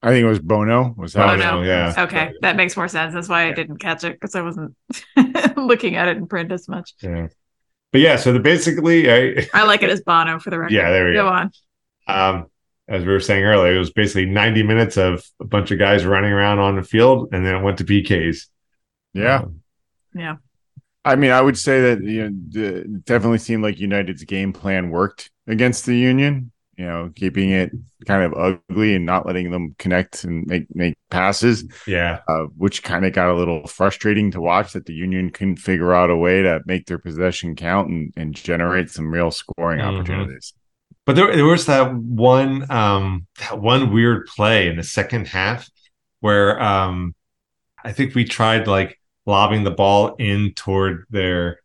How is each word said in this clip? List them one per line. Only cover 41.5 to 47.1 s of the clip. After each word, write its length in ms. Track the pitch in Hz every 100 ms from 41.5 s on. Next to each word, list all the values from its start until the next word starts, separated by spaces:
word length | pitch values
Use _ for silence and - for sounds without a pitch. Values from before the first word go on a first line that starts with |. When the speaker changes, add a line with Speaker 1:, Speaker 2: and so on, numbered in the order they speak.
| 170 -
Speaker 2:
that 260 | 139 131
one, 760 | 127 113 120 123 127 135 135 135
um, 560 | 127 104 101 98 90 87 -
that 180 | - 107
one 320 | 104 131 127
weird 340 | 107 117 113 -
play 420 | - 107 110 90
in 80 | 82
the 80 |
second 420 | 82 - 98 120 92
half 420 | 92 190 123 - _ _ _ _ _
where, 420 | 107 104 101 98
um, 520 | 107 98 95 90 87